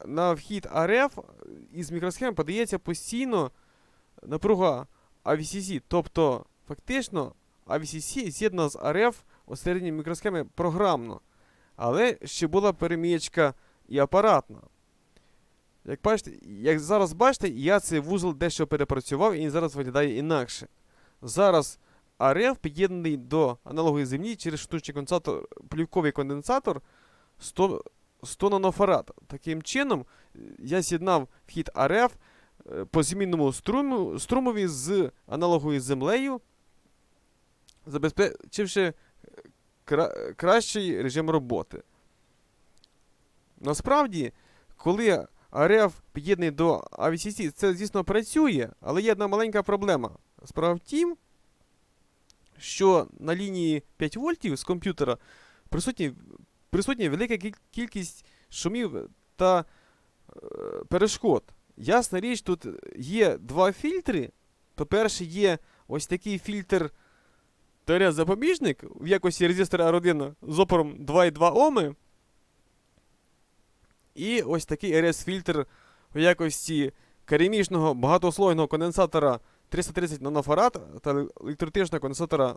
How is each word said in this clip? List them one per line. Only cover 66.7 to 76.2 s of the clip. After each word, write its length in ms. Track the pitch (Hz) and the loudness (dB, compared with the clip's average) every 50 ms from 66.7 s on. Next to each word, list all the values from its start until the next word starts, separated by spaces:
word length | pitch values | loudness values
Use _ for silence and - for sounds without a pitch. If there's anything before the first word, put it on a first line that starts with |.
| 196 180 156 143 - - _ _ _ _ _ _ _ _ _ _ _ _ _ _ _ _ - | 0 0 0 0 -6 -12 _ _ _ _ _ _ _ _ _ _ _ _ _ _ _ _ -2
Т 100 | - 170 | 0 2
Р 60 | 185 | 4
С 140 | 196 180 151 | 4 4 4
запобіжник 680 | 156 160 170 196 214 285 349 359 - 262 165 135 - - - - - | 2 2 0 0 0 2 0 0 0 0 -2 -2 -4 -8 -18 -14 -6
в 60 | - | 0
якості 400 | 170 196 185 - 180 - - 180 | 0 2 2 2 0 0 2 2
резистора 400 | 170 180 185 190 165 185 170 165 | 2 2 2 0 0 2 2 2
Р 80 | 165 170 | 4 4
один 400 | 175 175 175 160 147 135 143 151 _ | 4 2 2 0 0 -2 -8 -10 _
з 180 | - - 151 170 | -10 -4 2 2
опором 460 | 196 175 180 165 151 147 135 143 147 | 2 4 4 2 2 0 -4 -10 -4
два 200 | 135 151 180 180 | 2 4 4 4
і 60 | 170 | 4
два 180 | 147 151 165 175 | 4 4 4 4
оми. 440 | - 233 285 311 269 214 160 143 143 _ _ _ _ _ _ _ _ _ _ _ _ _ _ _ _ _ _ _ _ _ _ _ _ _ _ _ _ _ _ _ _ _ _ _ _ _ _ _ _ _ _ _ - | 6 6 6 6 4 2 0 0 -4 _ _ _ _ _ _ _ _ _ _ _ _ _ _ _ _ _ _ _ _ _ _ _ _ _ _ _ _ _ _ _ _ _ _ _ _ _ _ _ _ _ _ _ -12
І 260 | 143 165 220 240 226 | -8 -4 -2 -2 -2
ось 240 | 147 123 170 160 - | 0 0 -2 -2 -2
такий 280 | - 156 - 202 190 156 | -4 -6 -4 -2 2 2
Р 120 | 165 170 | 4 4
С 180 | 170 160 - - | 4 2 0 -4
фільтр 440 | 180 190 190 - - 156 151 135 - _ _ _ _ _ _ _ _ - | -6 -6 -4 -2 -2 -2 -2 -2 -4 _ _ _ _ _ _ _ _ 0
в 40 | |
якості 720 | 151 | 4